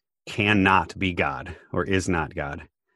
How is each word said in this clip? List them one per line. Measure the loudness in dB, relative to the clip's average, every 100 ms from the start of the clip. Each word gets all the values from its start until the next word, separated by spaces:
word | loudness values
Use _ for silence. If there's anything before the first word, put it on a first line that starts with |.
| _ _ -8
cannot | -2 2 4 6 4 2 -4
be | -4
God | -2 -2 -4 -10 -14 _
or | -4
is | 0 0 0
not | -2 -2 -6
God." | -8 -10 -16 _ _